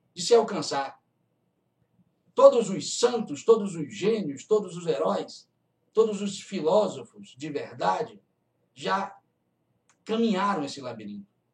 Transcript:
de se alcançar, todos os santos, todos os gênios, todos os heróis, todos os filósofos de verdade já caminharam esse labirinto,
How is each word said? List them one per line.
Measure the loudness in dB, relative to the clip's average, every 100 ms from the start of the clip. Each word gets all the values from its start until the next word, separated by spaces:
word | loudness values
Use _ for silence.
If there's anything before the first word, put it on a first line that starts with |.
| _
de | -10
se | 4
alcançar, | 4 4 -2 -4 -4 -6 -10 _ _ _ _ _ _ _ _ _ _ _ _ _
todos | 8 8 8 2
os | -4 -6 0
santos, | 0 0 -4 -2
todos | 4 4 2 -6
os | -10
gênios, | -4 -2 -2 -2 -8 -2
todos | -2 -2 -8
os | -4
heróis, | -2 -2 -2 -6 -14 -20 _ _ _ _
todos | 2 2 0
os | -6 -8
filósofos | -10 -4 2 2 2 -4 -14 -18 -20 -14
de | -10
verdade | -8 -10 -4 -2 -2 -4 -12 _ _ _ _ _
já | -10 -4 -4 -4 -12 _ _ _ _ _ _ _ _ -4
caminharam | 0 2 2 0 -2
esse | -4 -8
labirinto, | -12 -12 -12 -14 -18 _ _